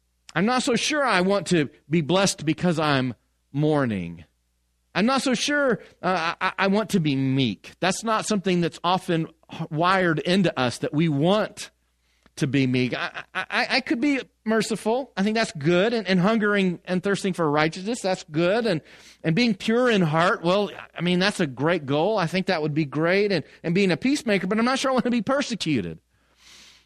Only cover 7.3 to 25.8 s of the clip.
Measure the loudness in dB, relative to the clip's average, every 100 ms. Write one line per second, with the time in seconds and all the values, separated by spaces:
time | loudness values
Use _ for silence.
7.3 | 2 0 -2 -10 -4 -2 -2 -2 -2 -2
8.3 | -2 0 0 0 -2 -2 -2 0 -2 -4
9.3 | -10 -16 -12 -6 0 2 2 2 0 0
10.3 | 2 2 2 -2 -2 -4 0 0 2 2
11.3 | 2 0 -8 -18 _ _ _ _ _ _
12.3 | -4 0 2 2 2 0 -2 -8 -10 -10
13.3 | -10 -4 -4 -2 -2 -2 -2 0 -2 -4
14.3 | _ -2 0 0 -4 -2 -2 -4 -2 0
15.3 | 0 -2 -2 2 2 2 0 0 2 4
16.3 | 2 2 2 2 -2 -4 -2 0 -2 -2
17.3 | 0 2 4 2 0 -6 -4 -2 -4 -4
18.3 | 0 2 2 0 -2 -4 -18 -20 -6 -2
19.3 | 2 2 0 0 2 4 2 2 2 2
20.3 | 2 0 0 0 -6 -16 -4 0 2 2
21.3 | 0 -2 0 0 0 0 0 2 0 0
22.3 | -2 0 0 0 -2 -2 0 2 2 2
23.3 | 0 -4 -8 -2 2 2 2 0 -2 0
24.3 | 0 0 0 0 0 0 0 0 -2 0
25.3 | -2 -2 -4 -2 -2